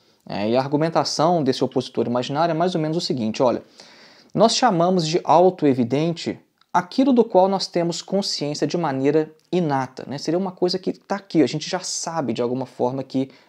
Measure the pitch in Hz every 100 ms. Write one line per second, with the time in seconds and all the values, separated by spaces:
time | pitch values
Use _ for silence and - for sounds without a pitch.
0 | _ _ - 98 104 123 135 147 165 165
1 | 139 - 156 180 131 127 127 131 120 -
2 | 117 120 123 139 170 160 180 180 156 160
3 | - 143 110 107 131 - - - - -
4 | - - _ 160 220 - 254 175 170 185
5 | 156 160 - 156 185 180 147 127 117 135
6 | 165 165 123 90 _ _ _ - 180 -
7 | 269 240 226 185 190 196 - 180 170 170
8 | - 190 196 - 147 147 147 180 160 135
9 | 139 151 156 - _ 180 160 135 127 -
10 | - 135 - 170 190 185 180 185 - -
11 | - 202 - 165 135 151 - 180 - -
12 | - 165 127 117 120 127 131 - 123 135
13 | 131 131 135 -